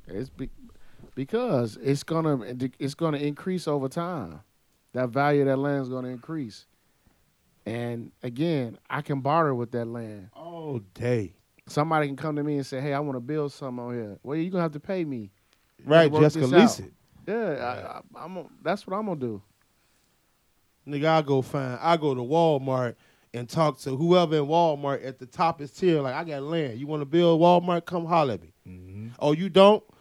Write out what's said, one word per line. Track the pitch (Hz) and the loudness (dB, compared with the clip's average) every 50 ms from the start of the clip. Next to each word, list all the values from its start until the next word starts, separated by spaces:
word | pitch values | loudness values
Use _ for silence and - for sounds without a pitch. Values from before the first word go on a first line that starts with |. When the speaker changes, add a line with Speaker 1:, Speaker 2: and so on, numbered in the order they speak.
| - | -18
Speaker 1:
It's | - 90 101 131 135 | -12 -10 -10 -10 -10
be, | - - 135 - - - - - - - - - - - - - - | -12 -12 -12 -12 -14 -16 -20 -20 -20 -20 -20 -20 -20 -20 -20 -12 -10
because | 131 135 - 214 233 254 233 160 123 120 107 101 - | -10 -6 -4 -4 -2 0 0 0 0 0 -2 -6 -4
it's | - 135 143 139 - | -2 -2 -2 -2 -4
gonna, | - 160 165 160 156 143 123 101 120 127 123 131 127 - - | -4 -2 0 0 0 0 0 -2 -6 -6 -6 -6 -6 -4 -6
it's | 147 135 143 | -6 -6 -4
gonna | - 170 160 147 | -2 -2 -2 0
increase | 143 147 147 143 - - 190 185 175 - | -2 -2 -4 -6 -6 -6 -6 -4 -4 -2
over | 160 147 143 131 131 | -2 -2 -2 -2 -4
time. | - 175 170 180 180 143 98 82 76 76 - _ _ _ _ _ _ _ _ _ - | -6 -6 -6 -6 -6 -8 -8 -10 -12 -16 -20 _ _ _ _ _ _ _ _ _ -4
That | 123 127 120 | -4 -4 -2
value | 110 139 143 147 147 143 | 0 2 2 4 4 4
of | 139 | 4
that | 139 131 | 2 2
land | 135 139 143 143 139 131 | 0 0 -2 -2 -2 -4
is | 123 | -4
gonna | 131 127 127 127 | -6 -8 -8 -8
increase. | 127 120 - 156 165 156 131 107 95 - - _ _ _ _ _ _ _ _ _ _ _ _ _ _ _ _ _ _ _ _ | -10 -12 -12 -10 -8 -8 -8 -10 -12 -16 -20 _ _ _ _ _ _ _ _ _ _ _ _ _ _ _ _ _ _ _ _
And | 101 113 120 120 120 120 117 113 - - _ | -8 -6 -4 -4 -6 -6 -8 -10 -14 -14 _
again, | - 123 117 131 160 170 160 139 123 113 - - _ - | -10 -8 -4 -2 -2 0 0 -2 -2 -4 -8 -12 _ -8
I | 127 143 | -8 -6
can | - - 151 135 | -4 -4 -4 -2
barter | 123 139 151 170 160 143 131 | 0 2 2 2 2 2 0
with | 120 120 117 | -2 -4 -4
that | 123 120 117 | -4 -6 -6
land. | 117 117 120 113 107 104 101 92 104 - | -6 -8 -10 -10 -12 -12 -14 -18 -20 -20
Speaker 2:
All | - 160 170 170 165 160 151 135 113 98 95 - | -18 -16 -14 -14 -12 -10 -8 -8 -8 -10 -12 -10
day. | - 127 123 123 113 98 85 - _ _ _ _ _ _ | -4 -2 0 0 0 -2 -4 -10 _ _ _ _ _ _
Speaker 1:
Somebody | - - 147 151 165 160 156 147 | -6 -2 -2 0 2 0 0 0
can | 139 139 | -2 -4
come | 127 - 156 147 | -6 -6 -6 -4
to | 147 147 | -4 -2
me | 151 147 | -2 -2
and | 139 131 | -4 -4
say, | - 135 127 | -6 -6 -6
"Hey, | 139 147 139 | -4 -4 -4
I | 139 | -4
wanna | 151 143 131 123 | -4 -4 -6 -6
build | 120 131 151 156 147 139 - | -6 -6 -4 -4 -4 -6 -8
something | - 143 131 123 123 120 | -10 -10 -10 -10 -8 -8
on | 123 123 | -8 -8
here." | 120 110 104 98 - - | -8 -8 -10 -12 -12 -10
Well, | 123 147 | -8 -6
you | 160 165 185 | -6 -4 -4
gonna | 190 180 170 | -2 -2 -2
have | 160 147 | -2 -4
to | 147 | -8
pay | - - 190 185 165 | -8 -6 -6 -6 -4
me. | 147 131 117 104 98 - _ _ _ _ _ _ _ _ - - | -6 -6 -8 -10 -12 -16 _ _ _ _ _ _ _ _ -10 2
Speaker 2:
Right, | 135 156 165 160 143 | 6 6 8 8 6
Speaker 1:
Work | 147 156 151 | 6 6 6
Speaker 2:
Jessica, | 151 160 160 135 | 6 6 4 2
Speaker 1:
this | 127 | 6
Speaker 2:
lease | 147 180 233 214 - - | 8 8 8 8 6 0
Speaker 1:
out. | 110 | -8
Speaker 2:
it. | - - _ _ _ _ - - | -14 -18 _ _ _ _ -14 -8
Speaker 1:
Yeah, | - 208 | -6 -4
Speaker 3:
Right. | 233 220 180 143 120 | -2 -2 -2 -4 -4
Speaker 1:
I, | 123 120 123 - - - - - - _ - - | -4 -6 -6 -8 -10 -12 -14 -16 -18 _ -18 -16
I, | 156 | -16
I'm | 175 190 | -14 -12
a, | 180 139 - - _ | -14 -14 -16 -18 _
that's | 131 156 196 202 - | -4 -4 -4 -4 -4
what | - 185 | -6 -6
I'm | 208 220 | -4 -4
gonna | 202 170 143 | -4 -4 -4
do. | 127 117 107 98 - _ _ _ _ _ _ _ _ _ _ _ _ _ _ _ _ _ _ _ _ _ _ _ _ _ _ _ _ | -4 -6 -6 -8 -12 _ _ _ _ _ _ _ _ _ _ _ _ _ _ _ _ _ _ _ _ _ _ _ _ _ _ _ _
Speaker 2:
Nigga, | 139 147 139 151 | -8 -4 0 2
I | 160 160 160 | 4 4 4
go | 147 139 139 131 | 4 4 2 2
find, | 131 - - 143 131 127 123 - | 2 0 -4 -4 -4 -6 -6 -2
I | - 165 170 | 2 2 2
go | 160 151 147 131 | 2 2 0 -2
to | 123 | -2
Walmart | 120 123 156 170 170 160 151 135 135 135 131 127 127 117 - - _ _ _ _ _ _ - | -2 0 2 4 4 4 2 2 0 -2 0 0 0 -2 -4 -8 _ _ _ _ _ _ -12
and | 120 120 | -12 -10
talk | - - 160 160 151 135 - | -4 0 0 0 0 0 -4
to | - 139 131 | -6 -6 -4
whoever | 131 165 170 180 180 175 151 156 | 0 2 4 6 6 4 4 2
in | 151 143 | 0 0
Walmart | 139 160 170 170 160 147 143 147 139 139 - - | 2 2 2 2 2 0 -2 -2 -4 -4 -4 -6
at | 131 131 - | -10 -12 -14
the | 127 | -16
top | 120 - - 175 165 160 - 143 135 - | -10 -2 0 0 0 0 -4 -10 -16 -6
tier. | - 190 180 165 147 | 0 2 2 4 2
Like, | 139 127 127 | 2 -2 -4
"I | 151 175 | -4 -6
got | 165 147 139 139 | -6 -8 -8 -6
land. | 147 170 165 147 127 107 120 | -4 -2 -2 -2 -4 -6 -8
You | 143 | -8
wanna | 143 156 151 143 | -6 -6 -6 -2
build | 135 156 170 175 170 165 156 | 0 4 4 6 6 6 6
Walmart? | 170 175 180 175 175 180 175 170 - | 6 6 6 6 4 0 -2 -2 -4
Come | - 180 170 170 | -4 -6 -6 -2
holler | 160 175 165 147 127 104 | 0 2 2 2 2 0
at | 82 | -4
me." | 82 80 _ _ - | -8 -14 _ _ -20
Speaker 3:
Mm-hmm. | 95 90 90 92 92 92 104 110 120 123 - | -20 -18 -18 -18 -16 -14 -14 -14 -14 -6 -2
Speaker 2:
"Oh, | - 147 | 0 0
you | 151 160 196 190 | 2 2 0 4
don't?" | 151 185 196 202 214 - - - _ _ | 8 10 10 10 8 6 2 -6 _ _